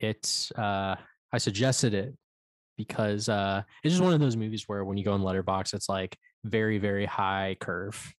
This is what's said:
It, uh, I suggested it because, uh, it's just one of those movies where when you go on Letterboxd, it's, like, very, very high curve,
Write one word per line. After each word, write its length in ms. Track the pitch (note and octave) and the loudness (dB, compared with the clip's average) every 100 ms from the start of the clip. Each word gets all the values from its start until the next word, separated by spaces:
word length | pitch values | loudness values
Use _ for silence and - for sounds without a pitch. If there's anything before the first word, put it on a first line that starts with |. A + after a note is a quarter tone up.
It, 500 | A2 G#2+ - - - - | -4 -4 -4 -4 -4 -4
uh, 400 | G#2 G2 G2 F#2 - _ - | -2 0 -2 -4 -8 _ -4
I 60 | B2 | -2
suggested 560 | - G2 C3 C3+ A#2+ | 0 2 2 4 2
it 200 | G2+ B2 - _ _ _ _ _ - | 2 -2 -10 _ _ _ _ _ -12
because, 520 | G#2 - G#2+ G#2 G#2+ | -8 -2 0 0 0
uh, 340 | G2+ G2 G2 - - | 0 2 -2 -4 -4
it's 120 | D#3 | 2
just 80 | F3+ | 4
one 100 | F#3 | 4
of 80 | D#3 | 6
those 160 | C#3 A2+ | 4 2
movies 280 | A2 G#2+ - | -2 -6 -4
where 180 | G2+ | -4
when 140 | G2 G2 | -2 0
you 60 | |
go 80 | G2+ | 2
on 100 | G2 | 2
Letterboxd, 500 | F#2+ F#2+ F#2 F#2+ F#2+ | 2 0 0 0 -2
it's, 160 | G2+ - | -4 -2
like, 300 | G2 F#2+ - _ _ | -2 -4 -10 _ _
very, 320 | G#2+ A2 A2 G#2 | -2 0 2 2
very 300 | G2+ G2+ G2+ | 2 0 -2
high 500 | - F#2+ G2 F#2+ F#2+ | 0 0 0 -2 -4
curve, 520 | - F2 G2 - - | -6 -6 -6 -10 -14